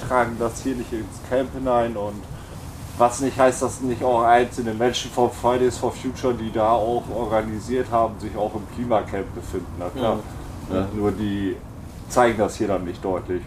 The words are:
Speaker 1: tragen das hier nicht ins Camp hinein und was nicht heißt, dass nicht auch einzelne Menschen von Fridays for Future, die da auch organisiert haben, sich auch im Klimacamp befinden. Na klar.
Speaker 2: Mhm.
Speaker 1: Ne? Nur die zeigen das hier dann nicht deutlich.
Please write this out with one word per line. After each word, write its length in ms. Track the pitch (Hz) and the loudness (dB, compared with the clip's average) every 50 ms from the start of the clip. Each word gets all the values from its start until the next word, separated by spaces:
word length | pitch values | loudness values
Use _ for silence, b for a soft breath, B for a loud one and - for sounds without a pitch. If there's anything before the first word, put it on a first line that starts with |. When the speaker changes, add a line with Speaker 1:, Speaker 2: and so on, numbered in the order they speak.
| - - | -4 0
Speaker 1:
tragen 300 | 131 127 120 117 117 113 | 2 2 2 2 0 0
das 220 | 117 117 - - | -2 -2 -2 -2
hier 140 | - 135 127 | -2 -2 -2
nicht 180 | 123 113 - 120 | -2 -4 -6 -6
ins 240 | 110 104 95 - - - - | -6 -6 -8 -10 -12 -6 -2
Camp 220 | 127 127 135 123 117 | 0 0 0 0 -4
hinein 440 | 135 131 131 123 120 117 117 113 107 | -4 0 2 4 4 2 2 0 -4
und 240 | 101 104 101 104 - - B B B B B B B B - - - - - - | -4 -6 -6 -8 -10 -12 B B B B B B B B -12 -12 -12 -10 2 4
was 220 | 120 120 - - | 4 4 6 2
nicht 180 | 135 131 - 135 | 0 0 4 6
heißt, 240 | 131 131 127 - | 6 6 6 4
dass 200 | 135 120 - - | 0 -2 -2 -2
nicht 220 | 131 127 120 107 131 | -2 -2 -2 0 2
auch 200 | 127 123 117 117 | 4 4 6 6
einzelne 500 | 117 120 123 123 120 - - 120 113 110 | 8 8 8 6 4 0 -2 -2 -2 0
Menschen 380 | 110 117 127 120 - - 123 | 2 2 2 2 0 -4 -2
von 180 | - 127 123 117 | 2 4 4 4
Fridays 460 | - - - 120 123 123 127 123 117 - | 2 2 2 2 4 4 4 2 2 2
for 140 | - 117 - | -2 -2 -2
Future, 400 | - - 127 123 - - 131 117 | -2 -4 -6 -6 -2 0 0 0
die 180 | 113 113 110 | 0 -2 -2
da 200 | 104 113 107 110 | 0 2 4 4
auch 320 | 117 117 104 117 120 117 107 - 107 | 4 4 4 2 0 0 -2 -4 -4
organisiert 720 | 110 120 107 107 107 107 110 110 107 107 113 123 131 123 107 | -4 -2 0 2 0 0 0 -4 -6 -4 -2 -2 -2 0 2
haben, 280 | 117 117 113 110 107 95 | 2 2 2 2 0 -4
sich 160 | 101 107 98 | -8 -6 -4
auch 200 | 107 104 107 - | -2 -2 -2 -2
im 80 | 107 101 - - | -6 -8 -8 -8
Klimacamp 580 | - 123 120 117 104 92 - 104 98 92 - - | -6 -2 0 2 0 0 0 -4 -6 -6 -6 -8
befinden. 320 | 87 - - - 92 85 - - - | -10 -8 -6 -6 -6 -6 -6 -8 -8
Na 120 | 87 90 | -8 -6
klar. 260 | - 131 123 113 107 107 104 - - - - - - - - - | -4 -2 0 0 0 0 -4 -8 -12 -12 -12 -12 -12 -12 -8 -4
Speaker 2:
Mhm. 40 | 92 | -2
Speaker 1:
Ne? 120 | 92 98 98 104 | -2 -2 -2 -2
Nur 160 | 107 101 104 | 0 0 0
die 440 | 98 92 104 104 98 101 98 95 90 - - - - - - - - - - - | 0 0 -2 -2 -2 -2 -2 -2 -4 -6 -8 -14 -14 -14 -14 -14 -14 -14 -12 0
zeigen 280 | - 123 123 117 113 104 | 4 4 4 6 4 4
das 160 | 104 90 - - | 2 0 0 0
hier 100 | 113 98 | 0 0
dann 160 | 98 90 92 | 0 0 -2
nicht 180 | 87 87 - - | -4 -6 -4 -2
deutlich. 380 | 98 92 87 87 - 92 90 82 | -2 -2 -2 -2 -2 -4 -4 -4